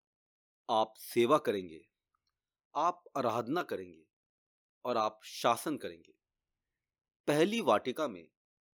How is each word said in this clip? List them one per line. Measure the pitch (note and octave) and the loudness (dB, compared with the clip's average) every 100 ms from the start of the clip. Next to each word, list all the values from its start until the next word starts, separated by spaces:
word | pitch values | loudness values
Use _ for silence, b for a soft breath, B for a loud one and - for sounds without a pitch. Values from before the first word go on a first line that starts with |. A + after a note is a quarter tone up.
| _ _ _ _ _ _ - | _ _ _ _ _ _ 0
आप | A2+ A2 - | 2 2 -4
सेवा | - A#2 A#2+ D3 | -4 2 4 4
करेंगे, | B2+ G2+ F2+ D#2 _ _ _ _ _ _ _ _ _ | 2 -4 -6 -16 _ _ _ _ _ _ _ _ _
आप | C#3+ E3+ F3+ - - | -2 -2 -2 -8 -2
आराधना | A#2+ A#2 A2+ E3+ | 0 -2 -2 -4
करेंगे | - F#2+ F#2 D#2+ D#2 _ _ _ _ _ _ _ | -4 -8 -8 -18 _ _ _ _ _ _ _ _
और | B2 A#2 | -4 0
आप | G#2+ - | 0 -4
शासन | - - B2+ A#2 E3+ C#3 | -16 0 2 2 0 -6
करेंगे। | F#2+ E2 - _ _ _ _ _ _ _ _ _ _ _ - | -8 -14 -20 _ _ _ _ _ _ _ _ _ _ _ 0
पहली | D3 F#3+ A#3 | 2 2 2
वाटिका | D3 G#2 B2+ B2 D3 | 0 0 0 -6 -6
में | F2+ E2 _ _ _ _ | -8 -18 _ _ _ _